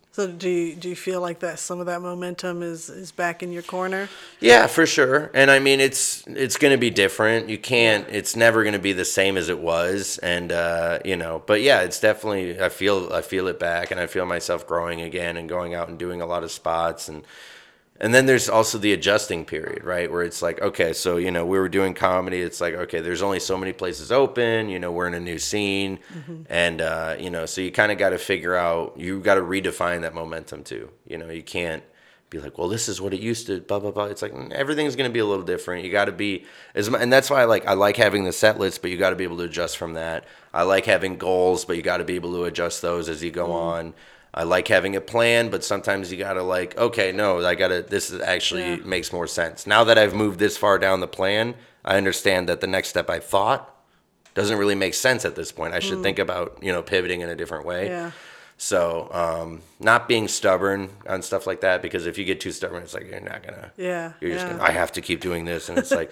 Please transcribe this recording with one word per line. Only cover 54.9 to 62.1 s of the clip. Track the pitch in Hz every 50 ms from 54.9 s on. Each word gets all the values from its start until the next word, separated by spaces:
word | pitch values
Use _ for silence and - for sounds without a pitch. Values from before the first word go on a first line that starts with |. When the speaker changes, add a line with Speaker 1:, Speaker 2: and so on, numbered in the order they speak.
| -
Speaker 2:
sense | - - 131 127 117 -
at | 87 73
this | 90 82 -
point. | - - 78 82 85
I | 90
should | 87 98 98 95
Speaker 1:
Mm. | 92
Speaker 2:
think | 98 95 95
about, | 95 90 90 90 87 - - - -
you | 95
know, | 90 87
pivoting | 82 - 101 92 90 87 90 87
in | 87 85
a | 85
different | 80 82 - 85 76 73 82
way. | 90 90 95 104
Speaker 1:
Yeah. | 180 175 170 170 - - - - - - - - _ -
Speaker 2:
So, | - - 101 90 87 85 85 82 80 -
um, | - 87 85 85 82 82 82 82 82 80 82 - _ -
not | - 110 117 120 117 -
being | 123 113 107 98
stubborn | - - - 104 95 92 92 98 98 98 98 95 98 - - -
on | 92 95
stuff | 87 - - 95 -
like | 95 95 90
that, | - 95 92 90 -
because | 87 - 92 82
if | 87